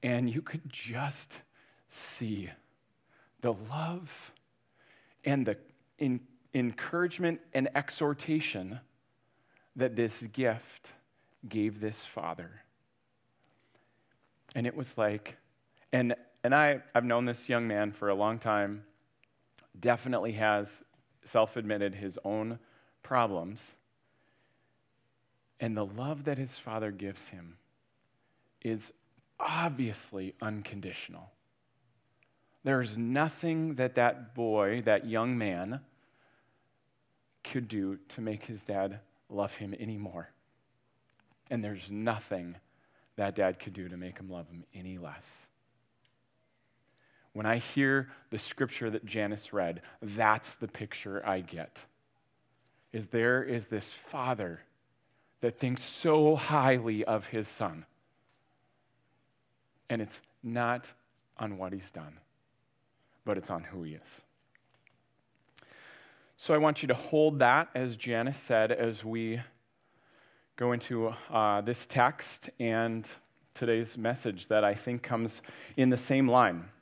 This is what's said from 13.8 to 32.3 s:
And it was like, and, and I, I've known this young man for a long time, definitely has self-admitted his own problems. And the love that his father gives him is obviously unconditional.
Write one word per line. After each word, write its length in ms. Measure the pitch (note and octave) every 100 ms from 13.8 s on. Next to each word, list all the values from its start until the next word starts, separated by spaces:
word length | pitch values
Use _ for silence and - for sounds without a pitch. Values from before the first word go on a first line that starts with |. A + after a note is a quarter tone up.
| _ _ _ _ _ _ _
And 120 | - A#2+
it 100 | -
was 220 | B2+ -
like, 400 | G#2+ G#2+ - - _ _ _ _ _
and, 240 | B2+ B2 A#2+ - _
and 120 | A#2+
I, 280 | C#3 D3+ C#3 -
I've 120 | A#2+ A#2+
known 180 | A#2+
this 240 | B2 A#2 -
young 180 | A#2+ A#2
man 240 | G#2 G#2
for 200 | G2+ G#2
a 40 |
long 240 | G2 G#2 A2+
time, 460 | A#2 G#2+ G2+ G#2 G#2+ _ _ _ _ _ _ - - -
definitely 520 | A#2+ A#2+ C3 B2 G#2+
has 520 | A2 G#2+ G#2 G#2 - - _ _ _
self-admitted 680 | - A#2 A2 - G#2+ G#2+ G2+
his 240 | F#2+ G2+ F2+ G2
own 320 | G#2+ A2 A#2 - _ _ _
problems. 720 | - B2+ A#2 F#2+ F2 A2 - - _ _ _ _ _ _ _ _ _ _ _ _ _ _ _ _ _ _
And 160 | A#2+
the 120 | G#2+ G2+
love 380 | G#2 C3 D3+
that 120 | C#3+ C#3
his 220 | C3 -
father 320 | - A2 A2
gives 380 | G2 G2 F#2+ -
him 280 | F#2+ E2+ E2+ _ _ _ _ _ _ _ _ _ _
is 320 | A#2+ A2 - - _ _ _ _
obviously 920 | - D#3+ E3+ C3+ B2 G#2 - G2+ F#2+ -
unconditional. 920 | A2 G#2 G2+ G2+ F#2+ F2+ - E2+ F2+ _ _ _ _ _ _ _ _ _ _